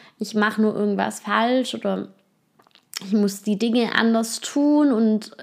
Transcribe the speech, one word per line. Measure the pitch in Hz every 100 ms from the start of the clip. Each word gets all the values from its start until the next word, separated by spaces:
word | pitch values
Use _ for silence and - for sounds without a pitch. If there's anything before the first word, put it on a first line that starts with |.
| - _
ich | 214 214
mach | 214 214
nur | 214 202
irgendwas | 208 196 208 214
falsch | 208 214 233 254 240 233
oder | 202 190 - _ _ _ _ _ _ _ _ -
ich | 190
muss | 214 202 196
die | 214 202
Dinge | 233 240 226 -
anders | 226 226 226 -
tun | - 285 294 294 294
und | 220 220 214 - -